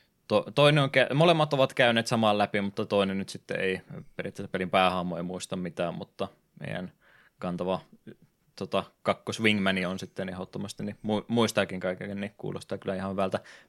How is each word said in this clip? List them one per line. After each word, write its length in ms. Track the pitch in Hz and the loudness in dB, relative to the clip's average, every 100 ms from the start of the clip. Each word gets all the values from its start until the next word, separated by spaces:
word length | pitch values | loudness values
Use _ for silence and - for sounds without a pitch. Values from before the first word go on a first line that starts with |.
| _ _ - | _ _ 0
to-, 240 | 104 - - | 0 2 4
toinen 280 | 147 151 | 6 6
on 60 | 139 | 4
kä-, 240 | 135 127 | 2 2
molemmat 400 | 139 170 165 151 | 4 4 4 2
ovat 200 | 143 135 | 2 2
käyneet 340 | - 123 117 113 | 4 4 4 2
samaan 300 | 120 110 104 | 2 4 4
läpi, 240 | 101 104 | 2 0
mutta 240 | 101 - 104 | -2 -4 0
toinen 320 | 101 98 95 | 2 2 0
nyt 120 | 92 | -6
sitten 300 | - - 92 | -10 -8 -4
ei, 220 | 95 92 - 95 - - | -2 -2 -6 -16 -14 -10
periaatteessa 360 | 98 - 101 | -10 -10 -8
pelin 180 | 92 90 | -4 0
päähahmo 480 | 98 92 90 90 85 | 4 4 2 -2 -4
ei 60 | |
muista 320 | 87 90 - 95 | -6 -8 -8 -8
mitään, 380 | 90 80 87 | -6 -4 -4
mutta 340 | 85 - - 95 - _ - | -4 -12 -10 -10 -10 _ -14
meidän 320 | - 104 92 - _ _ _ _ | -10 -8 -10 -14 _ _ _ _
kantava, 420 | 90 87 90 92 - - - - _ _ _ - | -6 -4 -2 -4 -6 -20 -20 -20 _ _ _ -12
tota, 280 | 98 98 92 _ | -4 -2 -4 _
kakkos 380 | - 98 - 104 | -4 -2 -4 0
Wingmani 440 | 110 107 95 95 90 | 2 4 2 0 -2
on 140 | 92 | -6
sitten 300 | 95 - 95 | -10 -10 -8
ehdottomasti, 540 | 92 92 101 101 - | -8 -10 -10 -10 -8
niin 120 | 104 - | -10 -8
mu-, 300 | 107 104 - | -4 -2 0
muistaakin 520 | 117 110 - 98 92 | 0 2 2 -2 -2
kaiken, 420 | 92 92 101 101 | -6 -6 -8 -8
niin 120 | 101 - | -10 -10
kuulostaa 400 | - 98 - 101 | -10 -10 -10 -8
kyllä 180 | - 95 | -6 -6
ihan 160 | 95 | -4
hyvältä 280 | 95 95 - - - | -2 -2 -2 -6 -18